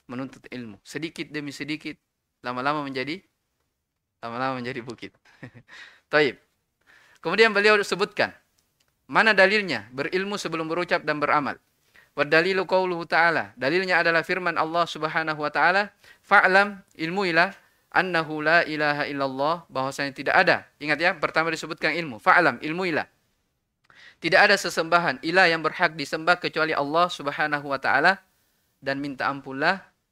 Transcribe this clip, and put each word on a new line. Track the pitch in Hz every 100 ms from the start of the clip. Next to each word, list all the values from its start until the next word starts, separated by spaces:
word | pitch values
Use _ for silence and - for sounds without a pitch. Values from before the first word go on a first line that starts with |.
| -
menuntut | 123 131 - -
ilmu. | 127 117 98
Sedikit | - 147 160 - 156
demi | 151 147
sedikit, | 135 143 151 156 147 _ _ _ _
lama-lama | 127 123 135 151
menjadi, | 143 131 131 175 - _ _ _ _ _ _ _ _ _
lama-lama | 117 117 131 131
menjadi | 123 127
bukit. | 120 110 101 _ _ _
<laughs> | 123 - - - - _ _
Taib. | 147 147 98 _ _ _ _ _ _ _ _
Kemudian | 165 190 226
beliau | 202 208 214 196
sebutkan, | 185 202 - 107 - _ _ _ _ _ _ -
mana | 147 220 202
dalilnya | 190 214 196 123 104
berilmu | 127 151 180 196 202
sebelum | 170 160 160
berucap | 165 175 180 147
dan | 147
beramal? | 147 147 131 - _ _ _ _ _ -
Wa | 143
dalilu | 160 175 190 185
qauluhu | 185 185 170 165
ta'ala. | 170 170 156 101
Dalilnya | - 127 170 190 175
adalah | 170 165 160
firman | 185 180 165
Allah | 160 170 165
Subhanahu | - 156 160 160 151
wa | 147
taala, | 147 156 190 208 - - - -
"Fa'lam," | 202 185 190 208 202 - -
ilmuilah, | 160 185 190 165 185 - _ _ _
"annahu | - 180 170 151 156
la | 151 170 156
ilaha | 151 151 147 135
illallah," | 143 139 131 143 170 -
bahwasanya | 135 131 135 143 135
tidak | 139 165
ada. | 180 123 - _
Ingat | 147 147
ya, | 170
pertama | 175 151 - 165
disebutkan | 160 156 160 160
ilmu. | 156 165 110
"Fa'lam," | - 170 160 120
ilmuilah. | 151 165 185 147 98 _ _ _ _ _ _ _ _ _ - _
Tidak | 165 170
ada | 202 202
sesembahan | 180 165 165 175 170 127
ilah | 156 180 180
yang | 165
berhak | 156 - 175
disembah | 160 139 160 160 175
kecuali | 160 160 156
Allah | - 143 156 175
Subhanahu | - 143 143 151 147 143
wa | 135
taala, | 123 120 165 196 _ _ _ _ _ _
dan | 135 139
minta | 143 131 120
ampunlah | 139 135 135 156 190 - _ _